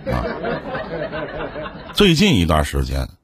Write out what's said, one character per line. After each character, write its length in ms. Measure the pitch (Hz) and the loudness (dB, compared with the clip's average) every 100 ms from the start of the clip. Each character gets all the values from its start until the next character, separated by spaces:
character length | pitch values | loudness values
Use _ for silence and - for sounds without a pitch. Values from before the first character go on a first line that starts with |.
| - | -4
啊！ 140 | 62 - - - - - - - 165 156 151 151 151 147 147 151 - - | -4 -4 -6 -6 -6 -6 -8 -8 -8 -8 -8 -8 -8 -10 -10 -12 -14 -2
<laughs> 40 | |
最 220 | - 202 156 | 4 6 6
近 180 | 208 113 | 6 4
一 100 | 82 | 4
段 180 | 78 | 2
时 200 | 73 71 | 2 0
间， 240 | 64 67 62 - | -2 -2 -4 -8